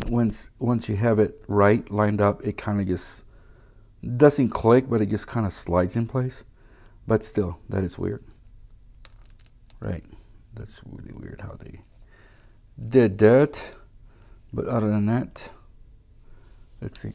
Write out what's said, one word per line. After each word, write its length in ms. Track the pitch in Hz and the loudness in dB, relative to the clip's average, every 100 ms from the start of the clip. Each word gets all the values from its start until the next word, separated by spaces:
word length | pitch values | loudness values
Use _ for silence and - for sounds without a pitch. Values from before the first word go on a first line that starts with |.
| - | 0
once, 420 | 117 113 107 - - | 0 0 -2 -8 -6
once 280 | 113 120 - | -2 -2 -2
you 80 | 101 | -2
have 240 | 120 107 | 2 2
it 240 | 104 - - | 2 0 -4
right, 460 | 104 101 107 - | 4 4 4 0
lined 300 | 104 104 104 | -2 0 2
up, 200 | 101 104 | 0 0
it 140 | - - | -6 -6
kinda 280 | - 104 95 | -4 -4 -2
just 400 | 87 - - - - - - - - - - - 120 | -2 -4 -10 -14 -20 -20 -20 -20 -20 -20 -14 -6 6
doesn't 320 | 147 - 120 | 6 6 0
click, 400 | - 110 123 127 | 2 4 4 4
but 120 | 117 | 0
it 60 | 101 | 0
just 240 | 104 - | -2 -4
kinda 200 | 120 101 | -4 -4
slides 460 | - - 87 92 120 | -4 -2 0 0 -2
in 100 | 117 | -4
place. 380 | 131 127 - - - - - - - - | -4 -6 -8 -18 -20 -20 -20 -20 -14 -2
But 200 | 110 - | 0 0
still, 340 | - 92 85 - | -2 -4 -6 -6
that 160 | 98 | -4
is 160 | 92 - | -4 -4
weird. 240 | 92 104 - - - - - - - - - - - - - - - - | -6 -6 -12 -20 -20 -20 -20 -20 -20 -20 -20 -20 -20 -20 -20 -20 -20 -12
Right, 240 | 107 87 - - - - - | -8 -8 -10 -20 -20 -20 -20
that's 280 | 110 107 - - | -18 -16 -16 -18
really 260 | - - | -18 -18
weird 280 | - - - | -18 -16 -14
how 140 | - - | -14 -16
they 240 | - - - - - - - - - - - - | -18 -20 -20 -20 -20 -20 -20 -20 -20 -20 -20 -16
did 380 | 117 127 110 101 | 2 4 6 6
that. 580 | 107 127 147 - - - - - - - - - - | 6 8 4 0 -12 -18 -20 -20 -20 -20 -20 -20 -12
But 140 | 110 - | -8 -4
other 220 | 123 107 | 0 0
than 160 | 107 104 | 2 2
that, 440 | 120 - - - - - - - - _ - - - - - - - | 0 -2 -10 -16 -18 -20 -20 -20 -20 _ -20 -20 -20 -20 -20 -20 -14
let's 200 | 117 - | -14 -12
see, 120 | 107 | -14